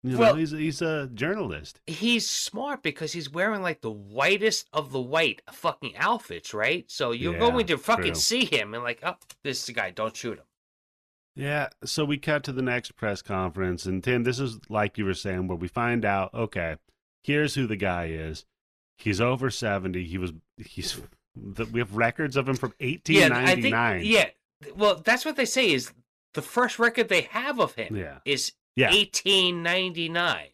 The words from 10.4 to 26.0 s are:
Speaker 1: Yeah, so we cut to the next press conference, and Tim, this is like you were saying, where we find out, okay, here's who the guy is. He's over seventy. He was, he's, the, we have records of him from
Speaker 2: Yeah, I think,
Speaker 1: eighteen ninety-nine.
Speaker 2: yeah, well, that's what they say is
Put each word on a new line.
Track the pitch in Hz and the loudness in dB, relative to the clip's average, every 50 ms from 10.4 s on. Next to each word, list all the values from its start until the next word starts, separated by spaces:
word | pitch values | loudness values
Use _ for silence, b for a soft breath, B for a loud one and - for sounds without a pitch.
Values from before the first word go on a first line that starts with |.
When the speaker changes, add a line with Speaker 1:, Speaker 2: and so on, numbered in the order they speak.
| - _ _ _ _ _ _ _ _ _ _ _ _ _ _ _ _ _ _ | -14 _ _ _ _ _ _ _ _ _ _ _ _ _ _ _ _ _ _
Speaker 1:
Yeah, | 135 135 143 147 147 143 - - _ - | -8 -6 -2 -2 -2 -2 -4 -8 _ -10
so | 120 - - 151 | -6 -2 0 0
we | 143 - | 0 0
cut | - - 165 151 147 - | -2 0 0 0 0 0
to | - | -4
the | 131 127 131 | -4 -2 0
next | 127 123 123 117 - - | 0 0 -2 -2 -6 -10
press | _ - 107 101 92 | _ -2 -2 -2 -2
conference, | - - 101 92 92 87 78 95 95 90 90 85 - | -4 -4 -2 -2 -2 -2 -2 -2 -2 -2 -2 -2 -2
and | 95 92 95 - | -2 -2 -2 0
Tim, | 123 123 120 117 | 2 2 2 2
this | 123 123 120 | 0 0 0
is | 139 127 113 107 - _ | -4 -4 -6 -8 -12 _
like | 110 107 104 101 _ | 0 0 0 0 _
you | - 104 | -2 -2
were | 95 92 | -2 -2
saying, | - - 101 92 92 92 | -2 -2 -4 -2 -2 -2
where | 90 90 | -2 -2
we | 85 90 | -4 -4
find | 87 _ 123 120 120 120 120 110 | -4 _ -2 0 0 0 2 2
out, | 101 101 98 95 95 - | 2 2 2 0 -2 -2
okay, | 113 117 107 - 95 85 82 78 - _ _ _ _ _ _ _ _ _ | -4 -4 -4 -2 -4 -4 -4 -6 -8 _ _ _ _ _ _ _ _ _
here's | - 143 147 151 143 - | 0 2 2 2 2 0
who | 139 131 | 0 0
the | 110 107 | 0 0
guy | 95 101 95 90 87 85 | 0 0 0 0 0 -2
is. | 82 80 80 80 80 78 - - _ _ _ _ _ _ _ _ _ _ | -4 -4 -6 -6 -8 -8 -10 -14 _ _ _ _ _ _ _ _ _ _
He's | _ - 107 101 92 | _ -2 -2 0 2
over | 117 123 131 123 131 127 | 2 2 2 0 -2 -4
seventy. | - - 120 107 101 98 92 95 90 90 90 | -4 -2 -2 0 0 0 -2 -2 -4 -4 -6
He | 82 87 | -4 -4
was, | 95 90 87 78 82 _ _ _ | -4 -4 -4 -6 -10 _ _ _
he's, | - 110 - - - - - - - - - _ _ _ _ _ | -20 -18 -14 -12 -8 -8 -8 -8 -8 -12 -18 _ _ _ _ _
the, | 113 107 101 95 - 113 | -16 -14 -12 -6 -6 -6
we | 110 113 120 | -2 -2 -2
have | 120 95 101 | -2 -2 2
records | 107 117 117 120 - 156 143 127 | 2 2 2 2 0 -4 -2 0
of | 143 127 135 | 0 0 0
him | 131 | -2
from | 123 - 120 - _ | -2 -2 -6 -6 _
Speaker 2:
Yeah, | 139 | -6
I | 123 | -6
think, | 156 - _ | -6 -4 _
Speaker 1:
eighteen | - 156 160 170 - | 4 6 8 8 8
ninety-nine. | 123 123 127 127 123 127 113 110 110 117 120 113 101 90 - | 6 4 4 4 4 4 2 2 2 4 2 2 2 0 2
Speaker 2:
yeah, | 214 226 202 170 - - _ _ _ _ _ - - - | 4 4 4 4 2 -2 _ _ _ _ _ -18 -16 -2
well, | 190 208 208 185 | 2 4 4 4
that's | 165 165 220 233 247 - | 4 2 2 2 2 0
what | 311 302 | -4 0
they | - 254 | 0 0
say | 214 - 262 254 196 | 0 2 4 4 4
is | 151 131 123 - - _ | 4 2 0 -4 -14 _